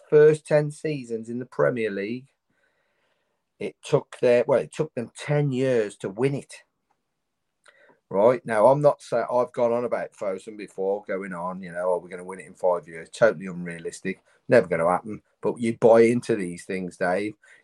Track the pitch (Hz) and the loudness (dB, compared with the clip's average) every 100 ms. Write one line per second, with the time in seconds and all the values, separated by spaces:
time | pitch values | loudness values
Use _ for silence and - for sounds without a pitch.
0 | _ 151 151 151 - 151 151 147 160 147 | _ 6 6 4 0 0 0 -6 -8 -8
1 | 117 113 113 120 127 - 143 123 110 98 | -8 -10 -8 -10 -10 0 0 0 -4 -4
2 | 101 127 131 _ _ _ _ _ _ _ | -6 -8 -12 _ _ _ _ _ _ _
3 | _ _ _ _ _ _ 104 - - 143 | _ _ _ _ _ _ -12 -12 -2 -2
4 | - - 123 120 120 120 80 - 156 - | -2 -2 4 4 4 0 0 -6 -6 -6
5 | 117 - - 147 147 127 131 123 104 - | -12 -12 -2 0 0 0 0 0 -2 -6
6 | 104 98 139 139 - - _ _ _ _ | -10 -2 -2 -2 -10 -20 _ _ _ _
7 | _ _ _ _ _ _ _ _ _ _ | _ _ _ _ _ _ _ _ _ _
8 | _ 95 113 127 - 110 110 143 147 - | _ 4 4 4 0 4 4 6 4 2
9 | - 120 107 123 120 - 120 117 120 104 | -4 -4 -2 -2 -2 -2 -2 0 -2 -6
10 | 87 - 104 95 110 104 98 - 95 101 | -6 -8 -8 -8 -10 -16 -14 -6 -4 -4
11 | 101 95 98 87 90 92 92 87 92 90 | -4 -8 -8 -8 -8 -8 -12 -4 -2 -2
12 | 87 92 90 95 85 95 92 87 80 82 | -4 -16 -14 -16 -16 -4 -2 -2 -4 -16
13 | 80 - 110 82 95 87 87 82 85 - | -16 2 2 2 -8 -10 -10 -10 -12 -10
14 | 95 92 _ _ - 123 85 85 82 90 | -10 -10 _ _ 2 2 2 -2 0 0
15 | 107 104 _ _ 85 - 117 117 120 113 | -4 -14 _ _ -6 -4 -4 2 6 8
16 | 117 120 - 110 90 87 - 95 92 - | 6 4 -2 -4 -4 -10 -8 -8 -8 -4
17 | 90 92 107 107 _ - | -2 -2 -4 -10 _ -20